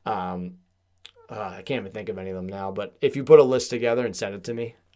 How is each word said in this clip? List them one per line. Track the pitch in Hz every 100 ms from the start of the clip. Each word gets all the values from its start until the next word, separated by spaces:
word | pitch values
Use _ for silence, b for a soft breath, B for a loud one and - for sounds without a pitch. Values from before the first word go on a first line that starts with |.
| -
Um, | 104 92 90 90 - _ _ _ _ - - -
uh, | 110 101 90
I |
can't | - 131
even | 98
think | 107 95
of | 95
any | 95
of | 92
them | 92
now, | 98 95
but | 95 98 -
if | 139 143
you | 135
put | 156
a |
list | 131 127 -
together | 123 117 120 120
and | -
send | 104
it | 98 92
to |
me, | 113 117 - _